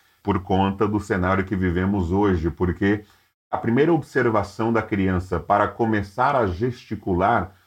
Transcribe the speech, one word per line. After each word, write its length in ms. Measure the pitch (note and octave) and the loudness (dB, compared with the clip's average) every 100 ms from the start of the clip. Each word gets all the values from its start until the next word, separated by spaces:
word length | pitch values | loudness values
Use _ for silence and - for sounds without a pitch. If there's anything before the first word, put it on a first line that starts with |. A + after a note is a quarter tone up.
| _ _ G#2 | _ _ -2
por 140 | F#2 | -2
conta 480 | F2+ F#2+ F#2+ G2 G#2+ | 0 0 2 0 -2
do 120 | G#2 | -2
cenário 460 | G2+ G2+ F2+ F#2+ F#2+ | -2 -2 0 0 -2
que 100 | G2+ | -2
vivemos 560 | F#2 E2+ F#2+ G2+ E2+ | 0 0 0 0 0
hoje, 380 | F#2+ G#2 F2+ D#2+ | 2 2 2 -2
porque 540 | D2+ F2+ D#2+ G2 G#2+ - _ _ _ _ | -2 -2 0 0 -2 -6 _ _ _ _
a 100 | - | -6
primeira 340 | A2+ A#2+ D#3+ | 0 2 4
observação 800 | E3 B2+ C#3 A#2+ G#2+ F#2+ - A2+ | 2 0 0 0 0 -2 -4 0
da 80 | A2+ | 0
criança 580 | G#2+ G2+ F#2+ F#2 F#2 F2 | 0 0 2 0 -2 -4
para 280 | - G2+ G#2 | 0 2 2
começar 680 | - A2+ G#2+ G2+ - C3 C#3 | 0 0 0 -2 -2 0 2
a 120 | G#2+ | 0
gesticular 1080 | E2+ B2 B2 - G#2 - F2 G2 A#2 G2 - | -2 -4 -4 -10 -8 -2 0 2 2 -2 -10